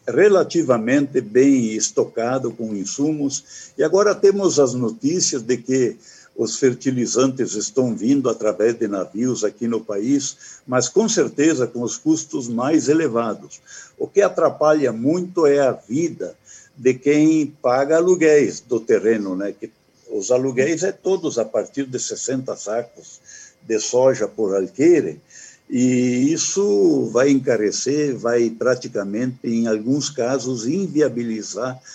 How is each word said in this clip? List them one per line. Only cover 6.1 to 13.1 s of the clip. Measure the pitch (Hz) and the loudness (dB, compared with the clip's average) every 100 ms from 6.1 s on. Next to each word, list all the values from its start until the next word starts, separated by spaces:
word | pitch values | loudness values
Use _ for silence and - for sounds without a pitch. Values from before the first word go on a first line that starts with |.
| - - | -20 -12
os | - 113 - | -6 -4 0
fertilizantes | 131 123 139 127 104 110 135 131 101 | 0 0 -2 -2 0 2 0 0 -6
estão | 101 101 135 127 101 | -6 -4 -2 -2 0
vindo | 110 143 123 | 0 0 0
através | 110 107 101 113 117 | -2 -2 0 0 0
de | 107 | -4
navios | 101 87 101 127 113 | -4 -6 -4 -4 -2
aqui | 107 - 117 | -4 -4 -4
no | 113 | -4
país, | 110 101 117 143 - - - - | -4 -4 0 0 -2 -12 -20 -20
mas | - 127 120 | -4 -2 0
com | 185 226 | 0 2
certeza | - 127 - 156 135 120 | 2 0 2 2 2 -2
com | 120 | -4
os | 117 - | -6 -4
custos | 151 156 - 147 120 | -2 -2 -2 -8 -6
mais | 117 135 156 123 | -4 0 2 2
elevados. | 156 156 | 2 2